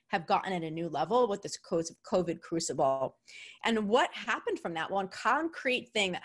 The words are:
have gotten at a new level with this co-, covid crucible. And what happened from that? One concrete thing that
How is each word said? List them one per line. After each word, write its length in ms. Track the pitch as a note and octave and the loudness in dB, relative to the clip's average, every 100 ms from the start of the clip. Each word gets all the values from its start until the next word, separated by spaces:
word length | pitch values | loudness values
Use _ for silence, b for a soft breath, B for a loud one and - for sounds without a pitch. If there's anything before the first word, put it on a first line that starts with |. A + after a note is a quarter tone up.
| _ | _
have 180 | - D#3 | -4 2
gotten 280 | F#3 - | 0 2
at 100 | F3+ | -2
a 80 | D#3+ | -4
new 160 | D#3+ E3+ | -4 -4
level 400 | D3 D#3+ B3 A#3 | -2 2 4 4
with 140 | G3+ | 0
this 160 | - - | -6 -10
co-, 260 | - E3+ E3 - - | -2 -2 -2 -8 0
covid 320 | F#3 E3+ E3 | 0 2 -4
crucible. 760 | - E3 E3 D3 C#3 C3+ C3 - B B B B - | -4 -4 -2 2 2 2 -2 -6 B B B B 0
And 220 | A3 G3+ | 0 4
what 220 | A#3+ E4+ | 4 4
happened 460 | - G#3 C4 A#4+ G4 | 0 -4 -2 -2 -4
from 140 | F#3+ E3 | -4 -4
that? 140 | D#3 | -2
One 200 | F#3+ F#3+ | -2 -2
concrete 800 | - A3 C#4 E4 - C4+ B3+ A#3+ | -2 2 2 0 -2 -2 -2 0
thing 200 | G#3+ F#3+ | 0 0
that 100 | F3 | -2